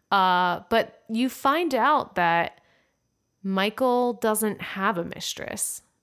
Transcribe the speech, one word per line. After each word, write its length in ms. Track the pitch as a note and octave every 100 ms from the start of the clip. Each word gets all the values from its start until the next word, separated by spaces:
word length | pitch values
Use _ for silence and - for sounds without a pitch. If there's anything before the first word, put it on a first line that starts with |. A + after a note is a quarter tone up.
| _
Uh, 500 | G3+ F#3 F3+ F3+ F3 -
but 320 | A3+ - - -
you 180 | A3 B3+
find 460 | - C4+ D4+ F4
out 400 | B3+ B3 D4 -
that 460 | - E3+ E3+ E3+ - _ _ _ _ _ _ _ _
Michael 720 | G3 F#3+ G3+ G#3+ C4 B3 B3
doesn't 460 | A3+ A3 G#3+ A3 G3
have 360 | - - G3 F#3
a 60 |
mistress, 800 | E3 - - - - - - - - _